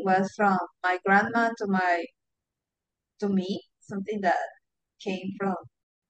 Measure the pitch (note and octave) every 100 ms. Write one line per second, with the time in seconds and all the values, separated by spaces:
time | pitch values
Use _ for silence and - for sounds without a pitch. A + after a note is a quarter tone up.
0 | F#3+ F#3 F#3+ - G#3 F#3 F3 _ F3+ F3+
1 | G3 G3 A3 A#3 A3+ A3+ G#3 F#3+ F3+ E3+
2 | E3 _ _ _ _ _ _ _ _ _
3 | _ - G3+ F#3+ F3+ G#3+ - _ - G3+
4 | G3 G#3+ F#3 - - - _ _ _ -
5 | - F#3 F#3+ G3 G3 F3 - _ _ _